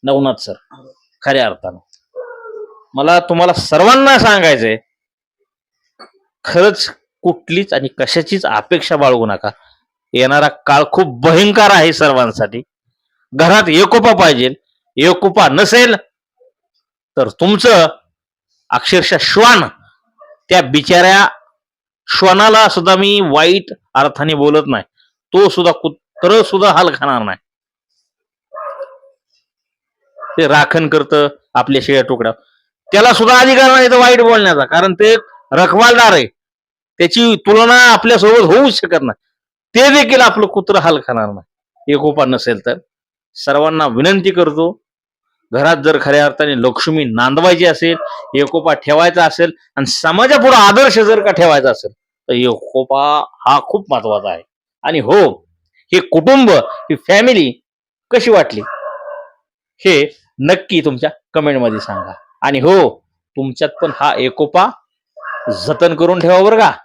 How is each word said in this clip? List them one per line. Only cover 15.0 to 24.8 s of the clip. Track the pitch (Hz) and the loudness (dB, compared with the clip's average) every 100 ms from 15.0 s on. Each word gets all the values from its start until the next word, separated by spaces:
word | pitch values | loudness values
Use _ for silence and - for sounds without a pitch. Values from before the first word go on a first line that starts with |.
| 156 180 196 202 160 | 0 0 0 2 2
नसेल | 139 208 233 240 208 _ _ _ _ _ _ _ _ _ _ _ - | 2 2 2 2 -2 _ _ _ _ _ _ _ _ _ _ _ -6
तर | 120 - | -6 -2
तुमचं | 175 208 254 208 160 - _ _ _ _ _ _ _ | -2 0 2 4 2 -2 _ _ _ _ _ _ _
अक्षरशः | 127 - 180 156 170 | -6 -2 -2 0 -4
श्वान, | - 196 226 226 135 _ _ _ _ _ - _ _ | -2 2 4 2 0 _ _ _ _ _ -20 _ _
त्या | 180 | -2
बिचाऱ्या | 139 147 135 180 180 196 202 - _ _ _ _ _ _ - | 0 -2 0 2 4 4 2 -4 _ _ _ _ _ _ -8
श्वानाला | - 185 185 220 220 214 | -2 0 2 4 4 2
सुद्धा | - 175 190 | 0 0 0
मी | 202 202 | 0 -2
वाईट | 185 143 165 190 196 - _ | -2 0 0 0 -4 -20 _
अर्थाने | 127 143 143 147 | -2 -2 -2 -6
बोलत | 151 147 151 135 | -2 0 0 -2
नाही, | 117 | -6